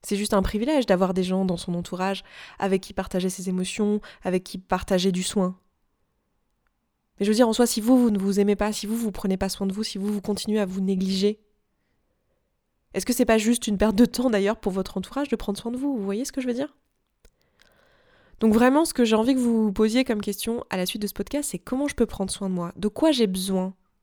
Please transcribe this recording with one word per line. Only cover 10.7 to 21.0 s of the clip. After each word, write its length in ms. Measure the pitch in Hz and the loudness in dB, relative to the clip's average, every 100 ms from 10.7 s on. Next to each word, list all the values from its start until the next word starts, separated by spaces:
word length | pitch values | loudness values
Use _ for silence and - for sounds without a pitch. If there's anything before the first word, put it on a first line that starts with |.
| 185 | -2
négliger, 600 | 190 190 190 190 202 214 _ _ _ _ _ _ _ _ _ _ _ _ _ _ _ | -2 0 0 0 0 -2 _ _ _ _ _ _ _ _ _ _ _ _ _ _ _
est-ce 120 | 196 190 | -8 -4
que 60 | |
c'est 140 | 240 240 | 0 2
pas 120 | 220 | 4
juste 280 | 214 240 - | 2 0 -2
une 120 | 196 | 0
perte 160 | 214 | 2
de 120 | 202 240 | 4 4
temps, 240 | - 254 | 4 0
d'ailleurs, 260 | 214 196 226 | 2 0 -2
pour 160 | 202 | -4
votre 240 | 185 185 196 | -4 -4 -6
entourage 320 | 185 269 285 | -6 -6 -4
de 80 | 220 | -4
prendre 220 | - 202 | -4 -6
soin 120 | 233 | -6
de 60 | 247 | -4
vous ? 200 | 285 262 | -4 -2
Vous 60 | |
voyez 220 | 196 202 | -4 -4
ce 80 | 277 | -6
que 80 | - | -6
je 60 | 254 | -4
veux 80 | |
dire ? 200 | 233 294 _ _ _ _ _ - _ _ _ _ _ _ _ _ _ _ - | -4 -6 _ _ _ _ _ -20 _ _ _ _ _ _ _ _ _ _ 0
Donc 140 | 220 | 4
vraiment, 300 | 214 247 277 | 6 6 6
ce 100 | 330 | 2
que 100 | - | 2
j'ai 100 | 233 | 4
envie 200 | 220 233 | 4 4
que 40 | 262 | 2
vous 340 | 240 226 214 | 2 2 2
posiez 320 | 190 220 240 | 2 2 2
comme 160 | 254 214 | 0 -2
question 440 | 208 202 220 233 - | -4 -6 -6 -6 -6
à 80 | 185 | -4
la 80 | 180 | -4
suite 160 | 214 | -4